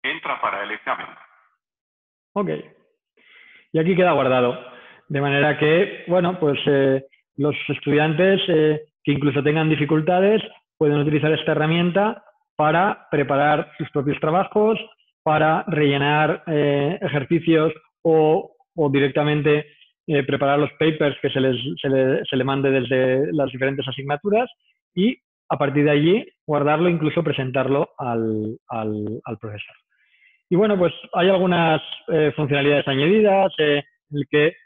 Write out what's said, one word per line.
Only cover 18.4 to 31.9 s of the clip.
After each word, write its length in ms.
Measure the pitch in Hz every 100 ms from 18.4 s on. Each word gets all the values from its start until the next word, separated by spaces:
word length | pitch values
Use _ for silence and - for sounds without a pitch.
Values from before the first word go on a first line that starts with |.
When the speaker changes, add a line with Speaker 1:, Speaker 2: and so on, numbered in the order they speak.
| - _ _
Speaker 2:
o 160 | - 147
directamente, 760 | 139 139 143 147 151 147 147 151 _ _ _ -
eh, 160 | 147
preparar 340 | 131 139 139 143
los 120 | 147
papers 460 | - 160 156 147 131
que 100 | 143
se 100 | 135
les, 160 | 131 120 127 170
se 80 | 143
le, 360 | 135 131 139
se 120 | - 135
le 80 |
mande 260 | 131 139 135
desde 640 | 135 120 131 127 131 156
las 180 | 160 135
diferentes 360 | 123 135 139 135
asignaturas 640 | 131 135 147 202 214 247 _ _ _ _
y 220 | - 208 254 _ _ _
a 100 | 151
partir 260 | 143 139
de 60 | 147
allí 360 | 147 156 214 - _ -
guardarlo, 420 | 147 143 156 180
incluso 340 | 170 151 170
presentarlo 680 | 156 135 131 131 127 139 180 -
al, 600 | 135 117 113 107 107 117 _
al, 520 | 117 110 104 104 110
al 140 | - 110
profesor. 380 | 110 104 - - _ _ _ _ _ _ _
Y 80 | 175
bueno, 220 | 214 202
pues 140 | 170 - -
hay 140 | 190 185
algunas, 540 | 190 185 175 165 156 -